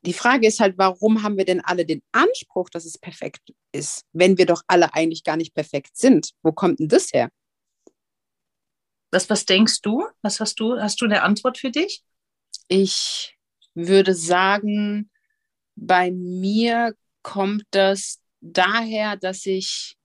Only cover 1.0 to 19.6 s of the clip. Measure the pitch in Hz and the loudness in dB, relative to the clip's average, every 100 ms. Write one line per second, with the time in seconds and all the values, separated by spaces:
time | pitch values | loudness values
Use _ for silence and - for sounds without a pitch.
1 | 214 220 208 202 185 180 - 180 165 151 | 0 2 0 -2 0 -2 -2 -2 -2 -4
2 | _ 226 349 523 - 185 185 - 165 - | _ 0 0 0 -6 -8 -6 -10 -14 -16
3 | - 156 160 - _ _ _ 175 - - | -18 -14 -14 -14 _ _ _ -10 -8 -12
4 | _ 160 180 185 175 170 - 175 165 160 | _ 2 4 6 4 2 2 2 4 0
5 | 165 160 - 156 160 - 151 143 - - | -2 -4 -6 -4 -6 -8 -6 -8 -8 0
6 | 262 185 - _ 160 156 180 143 156 247 | 4 4 2 _ -2 0 -2 0 2 2
7 | - 127 117 _ _ _ _ _ _ _ | 2 -2 -2 _ _ _ _ _ _ _
8 | _ _ _ _ _ _ _ _ _ _ | _ _ _ _ _ _ _ _ _ _
9 | _ 190 - 202 - 190 220 - 208 233 | _ -4 0 -2 2 4 4 2 -2 -2
10 | 440 _ 208 - 214 - 220 240 208 - | -4 _ -6 -4 -6 -4 -4 -2 -4 -2
11 | 233 202 180 208 254 254 262 277 403 - | 0 2 2 0 -2 -4 -6 -2 -4 -6
12 | _ _ _ _ _ - _ 190 196 - | _ _ _ _ _ -20 _ 0 2 -2
13 | - - - _ _ _ _ - 170 196 | -6 -8 -12 _ _ _ _ -8 2 4
14 | 190 180 165 180 190 208 208 208 208 208 | 4 0 2 2 4 2 0 -2 -2 -4
15 | 208 _ _ _ _ _ _ - 226 180 | -8 _ _ _ _ _ _ -16 0 2
16 | 180 180 180 180 190 214 233 233 233 214 | 2 -4 -8 -4 -2 0 0 0 -2 -6
17 | _ _ - 202 196 208 - 196 190 196 | _ _ -12 -4 -2 -4 -2 2 2 0
18 | - - _ _ 165 165 185 226 226 220 | -6 -14 _ _ -6 0 2 0 -2 -4
19 | 214 202 185 190 196 190 | -4 -4 -6 -6 -4 -4